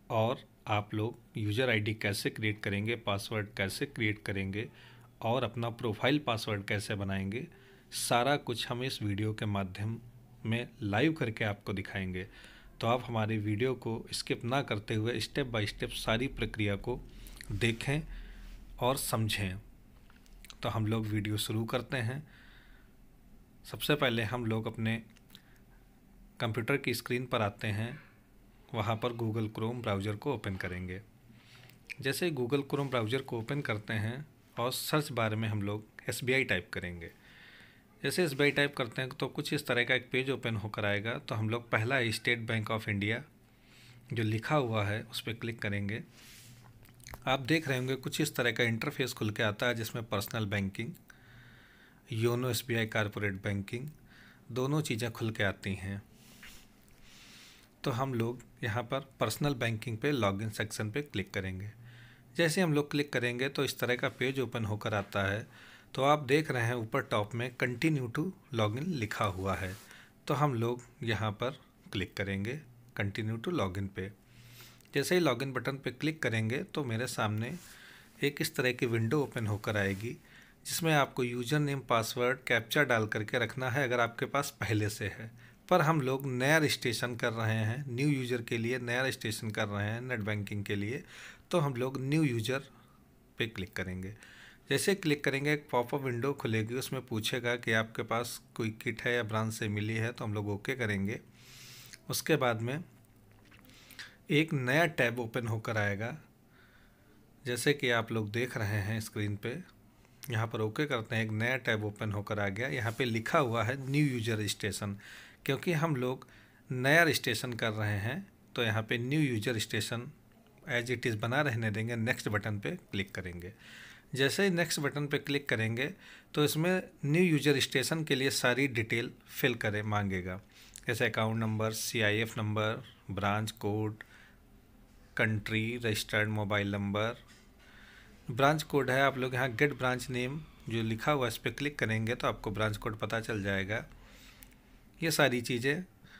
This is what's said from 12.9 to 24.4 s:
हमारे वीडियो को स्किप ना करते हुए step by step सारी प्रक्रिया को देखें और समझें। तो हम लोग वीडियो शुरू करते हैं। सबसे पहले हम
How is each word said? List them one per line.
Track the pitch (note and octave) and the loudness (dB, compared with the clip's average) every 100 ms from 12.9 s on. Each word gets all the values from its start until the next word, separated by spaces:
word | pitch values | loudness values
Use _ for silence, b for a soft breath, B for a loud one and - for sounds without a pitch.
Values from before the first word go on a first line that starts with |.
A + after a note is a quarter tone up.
| B2 A#2 | 0 0
हमारे | A#2 G#2+ A2 | 0 0 0
वीडियो | G#2+ G#2 B2+ | 0 0 0
को | B2 A#2+ A2+ - | 0 -4 -6 -6
स्किप | - - C3+ A#2+ | -6 -4 -4 0
ना | C3+ | 0
करते | C3 A2 - | 0 -4 -2
हुए | A2+ A2 A#2+ | 0 0 -2
step | - - C3 | -2 -2 -2
by | A2+ G#2 | 0 -2
step | - A#2+ | -4 -6
सारी | - - A2+ C3+ | -4 0 2 0
प्रक्रिया | - A2 - G2+ G2+ | -2 -4 0 0 0
को | - B2+ - B B B - | -2 -6 -8 B B B -8
देखें | G#2 A#2 A2+ - C#3+ D#3+ B B B B B B - | -2 0 0 -2 -2 -2 B B B B B B -2
और | A#2+ C#3+ | 0 2
समझें। | - A#2 A2 - G2+ F#2+ - - - - - - - - - - | 0 0 0 0 -2 -4 -10 -20 -20 -20 -20 -20 -20 -20 -20 -6
तो | - | -2
हम | G#2+ G#2+ | 0 2
लोग | A2+ G#2+ | 2 0
वीडियो | A2 G#2 G#2 | 0 0 0
शुरू | - A2 A2+ | 0 -2 0
करते | B2+ A#2+ C3+ | -2 -2 -2
हैं। | A2+ C3+ B B B B B B B B - - - - - - - | -2 -4 B B B B B B B B -20 -20 -20 -20 -20 -20 -14
सबसे | - - D3 | -4 0 4
पहले | C3+ A2+ | 4 2
हम | G#2+ B2 | 0 -2